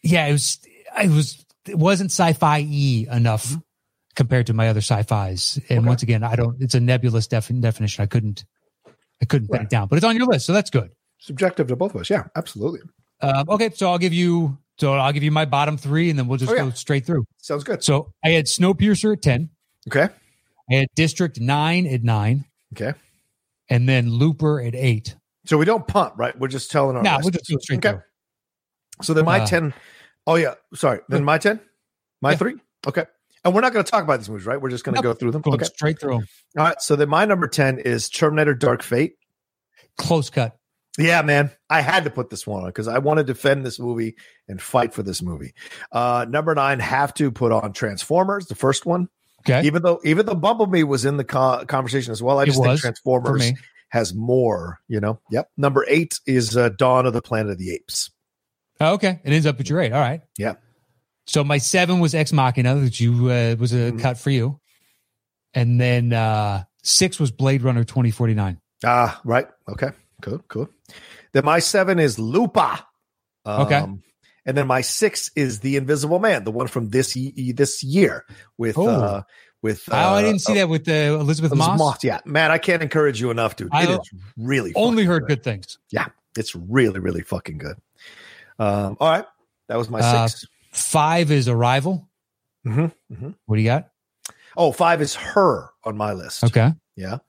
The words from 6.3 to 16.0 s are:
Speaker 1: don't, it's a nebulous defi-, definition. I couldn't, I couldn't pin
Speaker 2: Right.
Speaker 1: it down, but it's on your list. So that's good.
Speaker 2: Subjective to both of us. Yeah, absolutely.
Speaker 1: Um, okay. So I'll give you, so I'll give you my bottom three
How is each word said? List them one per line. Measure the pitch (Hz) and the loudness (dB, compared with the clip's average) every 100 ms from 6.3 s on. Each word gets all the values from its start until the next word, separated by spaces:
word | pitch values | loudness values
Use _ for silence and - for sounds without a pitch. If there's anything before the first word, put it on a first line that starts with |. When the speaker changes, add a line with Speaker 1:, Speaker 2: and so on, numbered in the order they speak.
| 117 | 0
Speaker 1:
don't, | 117 127 | 0 -2
it's | 131 127 | 0 2
a | |
nebulous | 120 127 120 113 107 | 2 2 2 0 0
defi-, | 117 - 123 | -2 -2 -2
definition. | 117 107 104 - | 0 0 -4 -2
I | 101 | -2
couldn't, | 120 107 101 - _ _ _ - _ _ _ | 0 -2 -8 -14 _ _ _ -20 _ _ _
I | - | -2
couldn't | 143 107 | 0 0
pin | 123 | -4
Speaker 2:
Right. | 107 | -2
Speaker 1:
it | |
down, | 117 98 | -2 0
but | 151 | 2
it's | 220 | 2
on | 226 | 2
your | 254 | 2
list. | 160 - | 0 2
So | |
that's | 196 - | 0 2
good. | 131 92 _ _ _ | -2 -2 _ _ _
Speaker 2:
Subjective | - 135 185 180 131 | -14 -2 -2 0 -2
to | 127 | -2
both | 196 196 | -4 -4
of | |
us. | 170 | -2
Yeah, | 208 - - | -4 -2 -10
absolutely. | - 104 104 170 - _ _ _ | -10 -8 -6 -8 -16 _ _ _
Speaker 1:
Um, | 143 135 151 | -2 -2 0
okay. | 208 226 | 0 0
So | - 190 | 0 0
I'll | 175 | 0
give | 180 | 0
you, | 170 175 170 156 135 _ _ | 2 2 2 0 -4 _ _
so | 147 | 0
I'll | 139 131 | 2 0
give | 143 | 0
you | 151 | 0
my | 151 151 | 0 0
bottom | 139 147 151 | 0 0 -2
three | 139 151 | -2 0